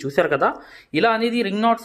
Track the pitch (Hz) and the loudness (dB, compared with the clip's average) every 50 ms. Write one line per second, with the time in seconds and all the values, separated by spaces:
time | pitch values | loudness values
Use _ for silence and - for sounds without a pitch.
0 | - 139 139 - 170 156 151 135 160 226 302 - - - - - - _ - 151 | -8 -4 0 0 0 2 2 2 0 0 -2 -2 -14 -20 -20 -20 -20 _ -2 0
1 | 185 233 226 220 226 240 233 240 233 196 190 208 220 233 226 226 | 2 2 2 2 0 -2 0 0 -2 -2 -2 0 2 2 2 0